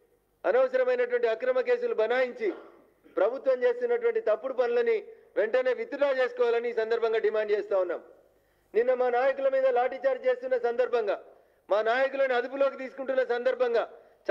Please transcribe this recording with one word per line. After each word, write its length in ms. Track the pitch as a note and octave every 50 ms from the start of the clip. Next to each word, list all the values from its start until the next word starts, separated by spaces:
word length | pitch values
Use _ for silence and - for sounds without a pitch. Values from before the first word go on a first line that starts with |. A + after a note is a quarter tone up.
| _ _ _ _ _ _ _ _ -
అనవసరమైనటువంటి 840 | F3 G3+ B3+ C4 B3+ B3 B3+ B3+ B3+ B3 A#3+ B3 A#3 A#3+ A#3+ A3+
అక్రమ 340 | A3+ A3+ A3+ B3+ B3+ B3+ B3+
కేసులు 340 | A#3+ B3 B3 A#3+ A#3+ A#3 A3
బనాయించి 580 | G#3+ G#3+ A3 B3 B3+ B3+ B3 A#3 - A3+ F#3 D#3+ - - - - - - _ _ _ _ - -
ప్రభుత్వం 460 | E3+ F#3 A3+ B3+ C4+ - C4+ B3+ B3+ B3
చేస్తున్నటువంటి 560 | B3 A#3+ B3 B3 A#3 A#3+ A#3 A#3 A#3 A3+ A3
తప్పుడు 340 | A3 A3 G#3+ G#3+ B3 C4 B3
పనులని 500 | B3 B3 A#3+ A#3+ A#3+ A#3 A#3 A3+ G#3 - - - - - _ _
వెంటనే 380 | E3 G#3 A3 A#3 B3+ B3+ B3+ A#3+
విత్డ్రా 380 | A3 A3+ - - C4+ C#4+ C#4
చేసుకోవాలని 580 | C4 C4 B3+ A#3+ A#3+ B3 A#3+ A#3 A#3 A#3 A#3+ A#3+
ఈ 40 | A#3
సందర్భంగా 440 | A#3 A3 A3 A#3 A3+ A3+ A3+ A3+
డిమాండ్ 340 | A3 G3+ G#3+ G#3+ G#3+ G#3+ G#3
చేస్తా 260 | G#3 G#3 G3 - G3+
ఉన్నాం. 260 | F#3 F#3 F3 D#3 - - - - - _ _ _ _ _ _ _ _ _ _ -
నిన్న 180 | G#3 A#3+ B3+ B3+
మా 160 | A#3+ B3+ B3
నాయకుల 400 | A#3 A#3+ C4 C#4 C4 C4+ C4+ C4+
మీద 180 | C4+ C4 C4
లాఠీచార్జ్ 600 | C4 B3 A#3+ B3 C4 C4 C4 - C4+ B3+ B3 B3+
చేస్తున్న 300 | B3+ B3 B3 C4 B3+ B3+
సందర్భంగా, 680 | A#3+ A#3+ A#3+ A#3+ B3 B3 A#3 A#3 A#3 G#3+ G3+ E3+ - - - - - _ _ _ _ _ -
మా 120 | F#3+ G#3+
నాయకులను 520 | A3 A3 A#3+ C4 C4+ C4+ C4+ C4+ C4+ C4 B3
అదుపులోకి 440 | A#3+ B3 B3+ C4+ C#4 C#4 C4+ B3+
తీసుకుంటున్న 460 | B3 C4 B3 - - C4+ B3+ C4 C4 B3
సందర్భంగా 680 | A3+ A#3+ A#3+ A#3+ C4 B3+ B3 B3+ A#3+ A#3 A3 F3 - - - - - _ _ _ -